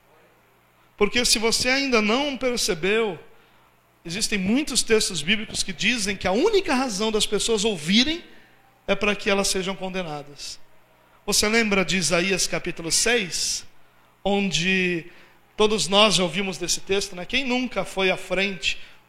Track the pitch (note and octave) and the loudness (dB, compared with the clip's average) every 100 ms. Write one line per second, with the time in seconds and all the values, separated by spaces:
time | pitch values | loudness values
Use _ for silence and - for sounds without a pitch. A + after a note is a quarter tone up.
0 | _ _ _ _ _ _ _ _ _ - | _ _ _ _ _ _ _ _ _ 0
1 | G3+ A#3+ A#3 A3+ A3+ - B3+ C4+ C#4 A3+ | 0 2 2 2 2 0 0 0 2 2
2 | G#3 B3 D4 C4+ C4 A#3+ - E3+ F#3 A3 | 2 2 0 -2 -2 -2 -2 -2 0 0
3 | G#3+ D#3 - - _ _ _ _ _ _ | 0 -4 -14 -20 _ _ _ _ _ _
4 | - F#3 - G#3 F#3 B3+ D4+ B3 - G#3+ | -10 -4 -2 0 2 0 0 -2 2 2
5 | - E3+ D3+ G#3+ A3 - - F3+ G3+ B3 | 2 -4 -2 -2 -2 -6 -6 -2 0 0
6 | G3 G3 F#3+ G#3 G4+ G4+ - B3+ C4 F#3+ | -2 -2 0 2 2 2 2 0 0 -2
7 | A3 G#3+ - G3 A3+ A3 A3 F3+ D#3 G#3+ | -2 0 0 0 0 0 0 -2 2 4
8 | C#4 E4+ - - - - _ _ - G3 | 4 0 -8 -20 -20 -20 _ _ -2 0
9 | G3+ G3+ G#3+ G3 G3 F#3+ F#3 F#3 F#3+ F#3 | 0 -2 0 0 2 0 -4 -6 -6 -6
10 | E3+ D3 C#3+ C#3 - - - - _ _ | -6 -8 -12 -16 -14 -14 -18 -20 _ _
11 | _ _ - - G#3+ A#3 G#3+ G3 - F#3 | _ _ -2 0 2 2 2 2 2 0
12 | D3+ F3 F#3+ F#3 - E3 F3+ E3 E3 - | 2 0 2 0 -2 -4 -6 -6 -2 0
13 | A3 A#3+ F3 - - - - - - _ | 2 2 0 -4 -4 -4 -8 -20 -20 _
14 | _ _ F#3+ G3+ G3 D#3 F#3 F#3+ F3+ E3+ | _ _ -2 0 2 0 2 2 0 -2
15 | - - - - _ - G#3+ G#3 D#3 G3+ | -6 -18 -20 -20 _ 0 2 2 2 6
16 | G#3+ E3+ F3 E3+ G3 F3 E3+ - - G3 | 6 4 0 -2 -4 -4 -4 -4 -2 -2
17 | G3 F3+ F3+ B3 C4+ B3 B3+ G3+ E3+ F#3 | -2 -10 -4 -2 0 0 0 -4 -4 0
18 | F#3 F3 - F3+ G3 F#3 - - - - | 0 0 -2 -2 -2 -2 -4 -4 -8 -18